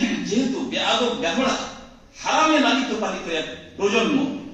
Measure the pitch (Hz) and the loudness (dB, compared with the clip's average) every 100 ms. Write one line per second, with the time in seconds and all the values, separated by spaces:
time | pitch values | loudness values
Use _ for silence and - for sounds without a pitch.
0 | 254 180 - 220 269 180 - 185 208 226 | 0 0 0 0 0 -2 -4 -2 0 2
1 | 240 - - - 254 - - - - - | 2 0 -2 0 0 0 -6 -12 -18 -20
2 | - - - 196 311 294 240 262 220 214 | -20 -8 0 2 4 6 4 2 0 -2
3 | 190 190 170 160 - - - - 202 226 | -4 -4 -4 -4 -6 -10 -16 -2 2 2
4 | - 139 - - - | 2 2 0 -4 -10